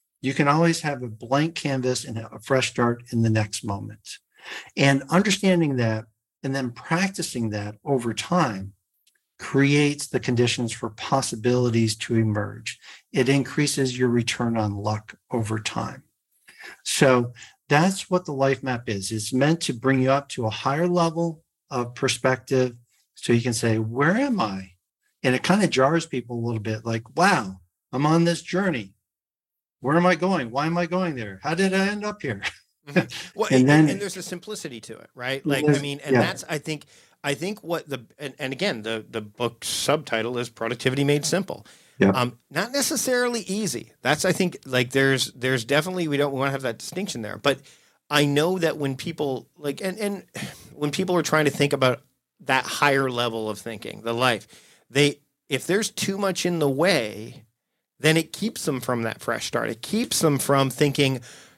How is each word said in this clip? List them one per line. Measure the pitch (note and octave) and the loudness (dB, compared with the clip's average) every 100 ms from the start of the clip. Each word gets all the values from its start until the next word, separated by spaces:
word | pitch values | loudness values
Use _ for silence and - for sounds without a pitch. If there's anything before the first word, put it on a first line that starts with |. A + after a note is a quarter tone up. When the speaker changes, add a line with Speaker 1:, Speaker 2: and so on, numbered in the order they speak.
| _ _ | _ _
Speaker 1:
you | C3 | -4
can | C3+ C#3+ | 2 4
always | D3+ E3+ E3 | 4 4 2
have | D#3 C#3 | -2 -4
a | B2 | -8
blank | G#2+ A2+ C3+ D#3+ E3 | -10 -2 0 0 -2
canvas | D3 C3+ B2+ B2 C3+ | -4 0 0 -2 -4
and | A2+ | -10
a | A2+ - | -10 -10
fresh | - C3+ B2 | 0 0 0
start | - A#2+ A#2+ - | 0 0 0 -2
in | A#2 | 0
the | A2+ | 2
next | A2 G#2+ - A2+ | 2 0 -4 -6
moment. | G2+ G#2 G#2 - - _ _ - - - - | -6 -8 -14 -18 -18 _ _ -16 -16 -10 2
And | C#3 C3+ - | 4 4 2
understanding | E3+ G3+ F#3+ F#3+ F3+ D#3 C3 | 2 2 2 4 4 2 2
that | A#2 A2 G#2+ _ _ _ | 0 0 -6 _ _ _
and | C#3 C3+ | -6 -4
then | B2+ | -4
practicing | A#2 - E3 F#3+ G3 - B2+ A2+ | -6 -4 -2 -2 -4 -6 -4 -4
that | G#2 G#2 G#2+ | -4 -6 -8
over | - C3+ A#2 | -2 0 0
time | G#2+ - F3+ C#3 G2 G2 - _ _ _ _ _ - | -4 0 2 2 -2 -10 -16 _ _ _ _ _ -18
creates | - C#3 C#3 C#3+ D3 D3 - | -2 2 4 4 2 0 -4
the | B2 | -4
conditions | - A#2+ A#2+ - A#2 | 0 2 2 2 -4
for | - A#2+ | -6 -8
possibilities | - - C3+ - A2+ A#2+ B2 B2 A2+ A2+ - | -8 -2 0 0 -2 0 2 2 2 2 0
to | - A#2 | -2 2
emerge. | A2 G#2 F2+ - - - - - _ | 2 0 -4 -8 -12 -14 -18 -20 _
It | C3+ B2 | 0 2
increases | C#3 B2 - D3 - C3+ B2 | 2 2 0 0 0 -2 0
your | B2+ | 2
return | A#2+ A2+ - A#2+ A2+ | 2 0 -2 -2 0
on | G#2+ G2+ | -2 -2
luck | G#2+ G#2+ - - - | -4 -4 -6 -20 -6
over | A#2+ G#2+ G#2+ | -4 -2 -4
time. | G#2 - A2 C3+ _ _ _ _ _ - - - | -4 -6 -8 -10 _ _ _ _ _ -20 -20 -14
So | - - C#3 B2+ A#2+ - - _ - | -4 4 6 6 2 -6 -20 _ 2
that's | D3 F3+ F#3+ - | 4 4 0 -2
what | F3+ F3+ | -4 -2
the | |
life | C#3 C3+ C3+ | 0 0 0
map | C3+ B2 A#2+ | -2 -6 -4
is. | G2+ F#2+ | -4 -4
It's | A2 G#2 | -6 -2
meant | B2+ C#3+ E3 | 2 2 2
to | - | -2
bring | A#2+ C3 C3+ | -2 0 2
you | C3 | 4
up | C#3 C#3 | 2 0
to | - A2+ | -4 -4
a | |
higher | G#2+ C3+ C#3+ F3 | -2 -2 0 2
level | F3 E3+ D#3+ E3+ D#3+ _ _ - | 2 2 0 -4 -4 _ _ -8
of | C3 A#2+ - | -6 -6 -2
perspective | C3 - C3+ B2+ - C3 B2+ A#2+ _ _ _ - | -2 0 0 0 0 0 0 -2 _ _ _ -8
so | - | 2
you | A#2+ | 2
can | B2 | 2
say, | A#2 A#2 A2+ | 0 0 0
Where | A2 A#2+ D3 G#3+ | 0 0 2 2
am | C#4 G#3+ | 0 0
I | A2 F#2+ F#2+ _ _ _ _ _ | -2 -6 -12 _ _ _ _ _
and | - B2 | 0 0
it | |
kinda | - F#3+ F3+ | 2 2 4
jars | B2 C3+ E3 D#3+ | 4 4 2 0
people | C3+ A#2 A#2+ | -6 -6 -4
a | A#2 | -4
little | A2+ | -4
bit, | G#2 A2 A2+ | -4 -6 -4
like, | A2+ - D3+ | -4 -4 2
"Wow, | F#3 E3+ G2 F#2+ _ _ _ | 4 4 -2 -10 _ _ _
I'm | B2+ D3+ | 0 4
on | E3 E3+ | 4 4
this | E3+ | 0
journey. | - F3 G3 C#3 G2 _ _ _ _ _ _ _ _ _ | -2 -2 0 -2 -6 _ _ _ _ _ _ _ _ _
Where | B2 D#3+ | 0 4
am | F3+ | 4
I | E3+ | 4
going? | F3+ F3+ A#2+ | 2 0 -2
Why | B2+ D#3 | -2 0
am | F3 | 0
I | F3 | 0
going | F3+ F#3 C3+ | 0 -2 -4
there? | G#2+ F#2+ | -8 -8
How | C#3 E3 | -4 0
did | F#3+ | 2
I | F#3+ G3 | 2 0
end | G#3 G#3 | -2 -6
up | G#3 | -6
here?" | C#3+ G2+ - | -6 -6 -6
<laughs> | - _ _ D3 | -10 _ _ -2
Speaker 2:
Mm-hmm. | C#3+ B2+ - - - | 0 0 -4 -10 -4
Well, | G#3 | 2
Speaker 1:
And | C3 | 6
Speaker 2:
and, | B2+ | 8
Speaker 1:
then | D3+ D3+ | 8 6
Speaker 2:
and | G2 | 2
there's | G2+ F#3 | -6 -8
a | |
simplicity | D#3 F3 F#3+ G#3+ D#3+ A#2+ | -10 -12 -12 -12 -12 -12
to | - A2+ | -16 -18
it, | - | -18
right? | - B2 C3+ D3+ | -8 -6 -4 0
Like, | C#3 D3+ | 0 4
I | |
Speaker 1:
Yes. | D3 | 2
Speaker 2:
mean, | C#3+ C#3+ C#3+ | 0 -6 0
and | |
Speaker 1:
Yeah. | B2+ | 2
Speaker 2:
that's, | G#2+ - - | 2 -2 -6
I | D#3 | -6
think, | D3+ D3+ - - _ _ | -6 -8 -10 -20 _ _
I | C#3+ | -4
think | C#3 F3 G#3 | -4 -4 -6
what | D#3+ E3 - | -6 -6 -6
the, | C3+ A2+ - | -10 -10 -14
and, | C#3+ B2 | -14 -8
and | C#3 | -8
again, | C3 G3 B2 | -4 -4 -4
the, | G#2+ A2+ G#2+ | -4 -6 -6
the | A#2 | -10
book's | G#2+ - A#2+ - - | -8 -4 -4 -4 -8
subtitle | - - D3+ A#2+ A2+ A2 B2 | -4 0 0 0 -2 -2 -4
is | A#2+ | -6
Productivity | - A2+ A#2+ C3+ C3 | -4 -4 -2 0 2
Made | C#3+ D3 C#3+ | 2 2 2
Simple. | F3+ F#3+ - - - _ - | -2 -2 -8 -12 -20 _ 2
Speaker 1:
Yeah. | G3 | 4
Speaker 2:
Um, | B2+ B2 B2 _ | 4 0 -4 _
not | C#3+ G#3+ | -4 -2
necessarily | C#4 - D#4 - B3 B3 A#3 | -2 -2 -2 0 0 0 -2
easy. | F#3+ G3 G3+ B2 - _ | -4 -4 -2 -4 -10 _
That's, | B2 D3+ | 0 2
I | F#3+ | 2
think, | F3 F3+ - C3 | 2 0 -2 -2
like, | B2+ B2+ | 0 2
there's, | C3+ C3+ C3 - | 2 4 2 -2
there's | - B2+ C3 A2 | -4 -2 0 2
definitely, | C#3+ D#3+ F#3 E3 | 0 0 -2 -2
we | C#3+ | 0
don't | C#3+ | 0
wanna | C3+ C3+ | 0 -2
have | C3+ | -2
that | C3+ A2+ | -6 -6
distinction | - - G3+ - | -8 -8 -8 -8
there. | G#2+ - | -8 -2
But | C#3+ C3+ - - _ _ - | -2 -2 -4 -20 _ _ -2
I | D3 | 2
know | D3 C#3+ E3 F#3 | 4 4 2 2
that | E3 - | 0 0
when | C#3+ C3+ | -4 -4
people, | - - D3 B2+ B2+ _ | -8 -4 -4 -4 -8 _
like, | D3 C#3 | -8 -6
and, | F#3+ F#3 | -6 -4
and | G#3 G3+ - - - | -6 -6 -12 -12 -12
<sighs> | - - | -14 -18
when | - D3 | -6 -4
people | C#3+ F3+ F3+ | -2 0 0
are | |
trying | D#3 D#3 | 2 2
to | D3+ | 2
think | - C#3+ | 2 0
about | C3+ C3 B2 _ _ _ _ | 4 2 0 _ _ _ _
that | - C3 | 0 0
higher | B2+ - C#3+ C#3 C3+ | 0 0 2 2 0
level | A#2+ A#2+ A2+ A2 | 0 -2 -2 -6
of | G#2 | -6
thinking, | - A2 A2 G#2 | -10 -12 -12 -10
the | A2+ | -4
life, | A#2 B2+ A2 - - - _ _ | 0 0 0 -6 -20 -20 _ _
they, | C#3+ C#3+ C#3+ _ _ - | 2 2 0 _ _ -6
if | C3+ - | -6 0
there's | F#3+ G#3+ | 0 -2
too | - - G3 | -4 -4 -2
much | G3 F3 F3+ | -2 -2 -2
in | E3+ | 0
the | D3 | 0
way, | C3+ F3 E3 A2 G#2+ A#2 A#2+ - _ _ _ _ _ | 2 2 2 -2 -8 -14 -16 -20 _ _ _ _ _
then | D3+ D#3+ | 2 2
it | D#3 | 0
keeps | - G#3+ - | -4 -6 -4
them | - C3+ | -4 -4
from | B2 B2 | -2 -2
that | A2+ - | -2 -6
fresh | - A#2 - | -6 -4 -4
start. | A#2+ A2+ | -4 -4
It | A2+ | -6
keeps | - G#3+ A#3+ - | -4 -4 -2 2
them | D#3+ C#3 | 2 2
from | - C#3 C3+ | 2 2 2
thinking | C3 D3 C#3 C#3 C3 - - - | 2 0 4 2 0 -8 -20 -20